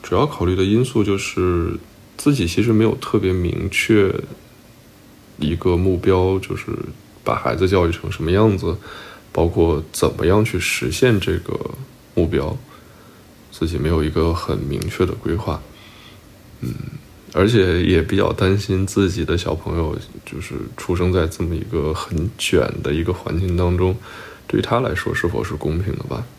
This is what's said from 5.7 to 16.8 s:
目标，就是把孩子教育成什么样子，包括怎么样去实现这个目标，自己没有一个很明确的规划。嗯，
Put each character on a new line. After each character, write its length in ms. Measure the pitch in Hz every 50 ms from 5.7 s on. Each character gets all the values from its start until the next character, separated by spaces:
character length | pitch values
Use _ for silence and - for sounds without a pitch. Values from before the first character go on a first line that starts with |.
| 87
目 180 | 87 92 95 92
标， 420 | 85 - 92 92 92 92 95 95 95
就 160 | 92 - 98
是 100 | - - - - - - - - - - - - - -
把 120 | - 57
孩 200 | - - - 58
子 140 | - 95 90
教 180 | 98 95 87
育 40 | 82
成 200 | 82 - - 90
什 120 | 92 - 80
么 80 | 80
样 260 | 90 98 110 113 98
子， 180 | 90 82 82 85 - - - - - - - - - - -
包 140 | - - 82
括 360 | 85 - - 82 82 80 73 78 - -
怎 180 | - - 80 -
么 100 | - -
样 180 | 82 95 107 110
去 160 | - - 90
实 320 | - - - - - -
现 280 | - - - 127 113 98
这 180 | - - 85
个 200 | 85 - - - - - - - - 135 - - - - - -
目 120 | - 87
标， 300 | 76 - 69 69 76 - - - - - - - - - - - - - - - - - - - -
自 160 | - - 85
己 100 | 80 85
没 100 | 69 69
有 160 | 80 87 80 76
一 60 | 76
个 240 | 76 80 80 85 85
很 240 | - - - 71
明 220 | - - 69 73 - - 85
确 160 | - - 92
的 80 | 82 -
规 220 | - - - 82
划。 260 | - - - 78 76 - - - - - - - - - - - - - - - - - - - -
嗯， 120 | - 62 58 -